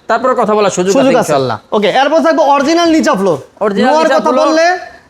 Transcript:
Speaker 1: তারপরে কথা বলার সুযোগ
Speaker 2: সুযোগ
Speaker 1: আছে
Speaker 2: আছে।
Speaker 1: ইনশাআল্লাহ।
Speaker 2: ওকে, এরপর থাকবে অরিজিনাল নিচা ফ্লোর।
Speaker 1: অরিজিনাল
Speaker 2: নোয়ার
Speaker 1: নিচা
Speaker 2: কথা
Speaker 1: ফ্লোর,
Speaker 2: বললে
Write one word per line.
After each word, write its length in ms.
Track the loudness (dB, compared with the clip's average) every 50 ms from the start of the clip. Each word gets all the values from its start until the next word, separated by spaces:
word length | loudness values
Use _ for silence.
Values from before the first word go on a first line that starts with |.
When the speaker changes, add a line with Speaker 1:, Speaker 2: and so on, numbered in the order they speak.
| _
Speaker 1:
তারপরে 260 | -4 -4 -2 0 -2 0
কথা 200 | 0 0 0 0
বলার 160 | 0 0 0
সুযোগ 220 | 0 -2 -2 0 2
Speaker 2:
সুযোগ 140 | 2 2
Speaker 1:
আছে 120 | 2 2 0
Speaker 2:
আছে। 140 | 0 0 0
Speaker 1:
ইনশাআল্লাহ। 260 | 0 0 -2 -4 -6 -8 -4 -4
Speaker 2:
ওকে, 160 | -2 0 0
এরপর 320 | 0 0 0 0 0 0
থাকবে 220 | 0 0 0 2 2
অরিজিনাল 460 | 2 2 0 0 0 0 0 0 2 2
নিচা 180 | 0 0 0 0
ফ্লোর। 240 | 0 0 -2 -2 -4 -6 -12 -10 -6
Speaker 1:
অরিজিনাল 300 | -4 -4 -2 0 0 2
Speaker 2:
নোয়ার 160 | 2 2 2
Speaker 1:
নিচা 120 | 0 0 0
Speaker 2:
কথা 120 | 0 0
Speaker 1:
ফ্লোর, 160 | 0 0 0
Speaker 2:
বললে 200 | 0 2 2 0 0 0 -4 -8 -14 -20 -20 -20 _